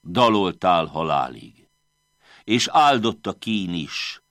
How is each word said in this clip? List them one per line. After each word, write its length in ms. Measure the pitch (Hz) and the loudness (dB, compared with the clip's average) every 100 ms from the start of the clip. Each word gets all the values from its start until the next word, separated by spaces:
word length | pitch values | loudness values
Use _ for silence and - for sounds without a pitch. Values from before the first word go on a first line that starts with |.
daloltál 800 | - 87 117 107 95 85 92 85 80 | -4 2 4 4 0 0 2 2 0
halálig, 840 | 78 80 71 64 58 57 _ _ _ _ _ _ _ _ - | -4 -2 -2 -2 -8 -20 _ _ _ _ _ _ _ _ -20
és 240 | - 120 - | -2 -2 2
áldott 580 | 160 147 131 113 - 104 | 4 4 2 -2 -4 -10
a 120 | - | -8
kín 360 | - 107 92 | -6 -6 -4
is 480 | 87 71 - - - _ | -6 -8 -10 -10 -14 _